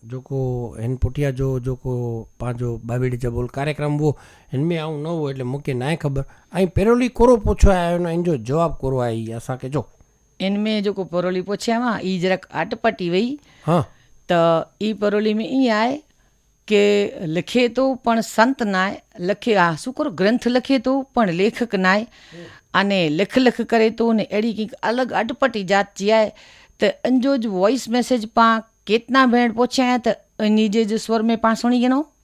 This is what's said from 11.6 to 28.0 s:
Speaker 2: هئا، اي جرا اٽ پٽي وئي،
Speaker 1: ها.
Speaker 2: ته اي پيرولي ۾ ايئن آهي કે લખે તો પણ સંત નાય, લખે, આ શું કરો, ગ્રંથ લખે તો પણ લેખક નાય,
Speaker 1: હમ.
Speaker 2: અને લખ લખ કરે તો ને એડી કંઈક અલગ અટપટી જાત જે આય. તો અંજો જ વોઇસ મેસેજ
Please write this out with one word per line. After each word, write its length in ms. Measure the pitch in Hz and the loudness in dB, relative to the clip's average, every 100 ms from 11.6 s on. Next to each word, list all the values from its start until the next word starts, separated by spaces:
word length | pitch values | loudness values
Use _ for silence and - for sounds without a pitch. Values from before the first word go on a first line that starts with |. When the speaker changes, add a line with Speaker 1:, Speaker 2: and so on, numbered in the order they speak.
| - 226 | -2 0
Speaker 2:
هئا، 120 | 247 208 | 0 -2
اي 60 | 185 185 | -2 -2
جرا 140 | 185 185 - 143 | 0 -2 -4 -6
اٽ 100 | 170 214 | -6 -2
پٽي 280 | 226 - 175 | -2 -2 -2
وئي، 180 | 180 240 285 _ _ - | 0 -2 -6 _ _ 0
Speaker 1:
ها. 120 | 170 - _ _ - - | 0 0 _ _ -20 -2
Speaker 2:
ته 120 | 175 165 165 - _ | 2 4 2 -2 _
اي 100 | 214 202 | -6 -2
پيرولي ۾ 300 | 208 208 214 214 226 | 0 2 0 0 0
ايئن 240 | 269 254 214 | 2 2 2
آهي 160 | 233 285 _ _ _ _ _ _ - | 0 -2 _ _ _ _ _ _ 0
કે 460 | 208 208 202 202 269 | 4 4 4 0 -4
લખે 460 | 180 165 - 247 240 | -4 -4 0 0 2
તો 280 | 233 269 | 2 0
પણ 240 | 254 233 226 | 0 0 0
સંત 420 | 220 - 233 269 | 0 2 2 2
નાય, 380 | 220 190 190 - _ - | -2 0 -2 -4 _ -8
લખે, 360 | 180 208 247 | -4 -2 0
આ 200 | 202 170 | 2 2
શું 180 | 160 254 | 0 -8
કરો, 180 | 262 302 | -6 -6
ગ્રંથ 360 | 160 190 240 240 | 0 0 2 0
લખે 320 | 247 240 269 | -2 0 0
તો 220 | 254 269 | 0 -2
પણ 300 | 262 - 208 | -2 0 0
લેખક 440 | 170 208 220 233 | 2 -2 -2 -4
નાય, 260 | 196 185 202 | 0 2 0
Speaker 1:
હમ. 440 | 226 - - 170 170 - _ | -2 -16 -20 -20 -20 -20 _
Speaker 2:
અને 360 | 180 196 196 160 | 0 2 2 0
લખ 280 | 156 202 254 | 0 0 2
લખ 240 | 254 233 | 2 0
કરે 280 | 226 233 226 | 0 2 2
તો 240 | 226 233 | 2 0
ને 140 | 220 - | 0 0
એડી 220 | 202 226 | -2 -2
કંઈક 200 | 202 208 | -4 -8
અલગ 400 | - - 240 254 | -4 -2 -2 -2
અટપટી 500 | 175 226 269 262 233 | -2 -2 0 -2 -2
જાત 240 | 185 196 202 - | 0 0 0 -4
જે 140 | 202 | 2
આય. 180 | 220 208 - - - _ _ | 2 2 -4 -20 -20 _ _
તો 80 | 208 | -2
અંજો 500 | - 247 254 269 277 | 0 0 2 2 0
જ 100 | 226 | 0
વોઇસ 420 | 190 196 254 226 | 0 2 0 -2
મેસેજ 380 | 240 | -2